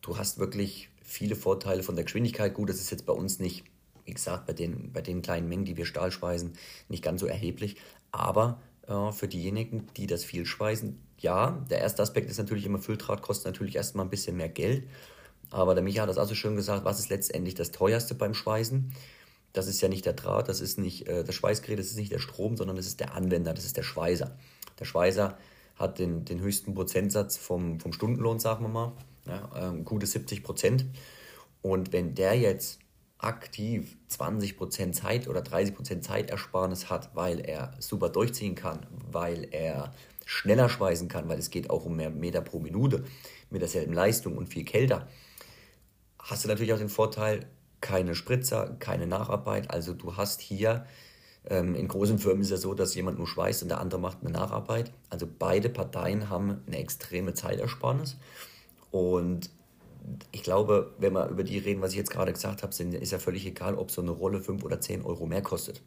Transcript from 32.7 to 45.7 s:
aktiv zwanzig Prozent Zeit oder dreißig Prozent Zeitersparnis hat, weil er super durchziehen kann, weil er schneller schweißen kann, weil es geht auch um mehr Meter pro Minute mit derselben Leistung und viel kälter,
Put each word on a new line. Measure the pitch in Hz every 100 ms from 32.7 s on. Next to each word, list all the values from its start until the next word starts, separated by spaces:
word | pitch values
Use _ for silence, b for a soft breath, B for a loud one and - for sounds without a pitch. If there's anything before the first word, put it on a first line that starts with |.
| - _ _ _ _
aktiv | 107 117 - - 107 113 - - -
zwanzig | - 76 107 101 -
Prozent | 90 - 92 82
Zeit | 98 120 123
oder | 90
dreißig | - 85 202 196
Prozent | - -
Zeitersparnis | - 101 - 95 - 92 92 90 -
hat, | 90 - -
weil | 87 85
er | - 78 65 -
super | - 95 85
durchziehen | 92 120 131 104 87
kann, | 90 80 - - -
weil | 85 85 85 -
er | 78 80 69 71 B B B B
schneller | - 98 113 120
schweißen | - 95 85 87
kann, | 85 80
weil | 80
es | 82
geht | 87 -
auch | 80 85
um | 82
mehr | 78
Meter | 78 87 85
pro | 80 85
Minute | 78 90 135 - B B B B B
mit | 98
derselben | 85 90 78
Leistung | 82 98 113 - 67
und | 90
viel | 82 -
kälter, | - 131 90 - B B B B B B